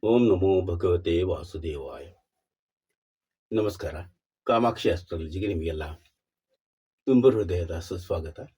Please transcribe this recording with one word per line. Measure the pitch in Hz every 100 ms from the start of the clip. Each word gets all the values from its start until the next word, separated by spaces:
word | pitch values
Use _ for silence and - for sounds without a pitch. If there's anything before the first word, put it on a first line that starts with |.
ಓಂ | 110 120 120
ನಮೋ | 92 95 95
ಭಗವತೆ | 90 85 92 87 90 85
ವಾಸುದೇವಾಯ. | 92 78 82 80 80 71 67 65 78 - _ _ _ _ _ _ _ _ _ _ _ _ _
ನಮಸ್ಕಾರ. | 110 107 95 104 78 90 _ _ _
ಕಾಮಾಕ್ಷಿ | - 117 120 113 -
ಆಸ್ಟ್ರಾಲಜಿಗೆ | 85 - 87 80 90 104
ನಿಮಗೆಲ್ಲ | 104 80 78 76 80 _ _ _ _ _ _ _ _ _ _ -
ತುಂಬ | 127 131
ಹೃದಯದ | 113 92 87 85 82
ಸುಸ್ವಾಗತ. | 85 92 - 82 - - 78